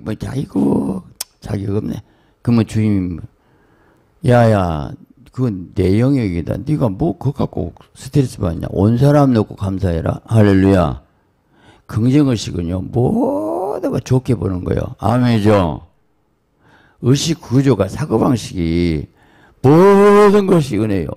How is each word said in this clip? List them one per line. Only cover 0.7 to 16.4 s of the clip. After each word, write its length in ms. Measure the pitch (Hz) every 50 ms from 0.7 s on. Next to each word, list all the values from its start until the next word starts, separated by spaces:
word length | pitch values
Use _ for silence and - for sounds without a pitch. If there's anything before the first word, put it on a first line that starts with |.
| - - - - - - - - - - - _ _ _
자격 360 | - - 113 101 98 104 98
없네." 260 | 107 - 117 - 110 - _ _ _ _ _ _ _
그러면 240 | - 117 117 117 107 -
주임이 480 | - 110 107 107 104 98 92 90 85
뭐, 80 | 78 107 - _ _ _ _ _ _ _ _ _ _ _ _ _ _ _ _ _ _ -
"야야, 640 | 123 120 120 117 113 107 101 92 87 80 73 71 - - - - _ _ _ 120 _
그건 400 | - - 131 120 101 92 87 - -
내 260 | - 92 92 98 107
영역이다. 580 | 120 135 143 135 117 95 85 85 76 - - - 101
네가 240 | - 151 147 147 110
뭐 280 | 92 107 147 175 - -
그거 140 | - 131
갖고 420 | 143 - - - - - 90 82 - _ - _ _
스트레스 420 | - - - - 143 131 - - -
받냐? 300 | - 87 82 85 85 -
온 280 | - - 95 110 117 120
사람 360 | 139 143 143 147 143 135 123
놓고 220 | 110 101 - -
감사해라." 640 | - 101 95 95 90 98 90 85 82 78 - - - _
할렐루야. 760 | - 117 110 104 101 98 98 92 98 98 95 85 71 62 - _ _ _ _ _ _ _ _ _ _ _ _ _ _ _ _ _ -
긍정의식은요, 920 | - 107 113 127 127 151 147 135 123 101 - 110 - 92 87 82 90 92 90 90
모든 1000 | - 120 123 - 226 233 277 - 285 285 214 311 330 349 370 403 415 - 359 285
걸 80 | - -
좋게 340 | - - 127 131 - - 123
보는 280 | 98 98 98 92 90 -
거예요. 180 | - - - - - - -
아멘이죠? 840 | - 101 113 127 123 123 117 113 98 107 107 101 90 78 69 - - _ _ _ _ _ _ _ _ _ _ _